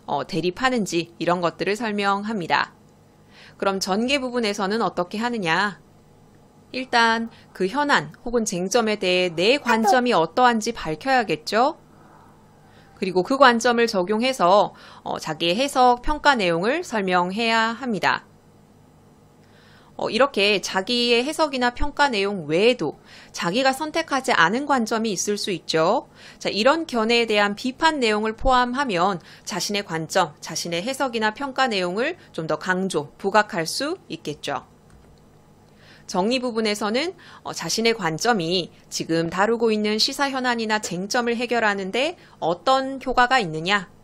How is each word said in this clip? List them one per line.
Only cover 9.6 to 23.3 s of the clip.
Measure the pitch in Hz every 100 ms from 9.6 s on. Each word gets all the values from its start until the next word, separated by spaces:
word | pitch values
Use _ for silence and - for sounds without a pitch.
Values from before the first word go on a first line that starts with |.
| 233 226 220 254 247
어떠한지 | 196 160 - 254 233 208
밝혀야겠죠? | 233 - 156 262 262 202 156 - 208 269 330 - - - - - - _ _ - - - -
그리고 | 185 180
그 | 180 269
관점을 | 269 233 247 233 233
적용해서, | 208 180 214 254 254 175 202 175 - - -
어, | - -
자기의 | - 156 170 185
해석, | 285 269 247 240
평가 | 269 302 302 262
내용을 | 180 165 196 311
설명해야 | 359 220 190 180 180 196 233 226
합니다. | 226 226 262 196 143 123 - - _ _ _ _ - - - - _ _ - - - - - -
어, | -
이렇게 | 214 269 220 202 208
자기의 | - 190 196 240 240 233 254
해석이나 | 320 311 269 240
평가 | 240 294 285 285
내용 | 220 196 202 147
외에도 | 160 220 254 151 - - - -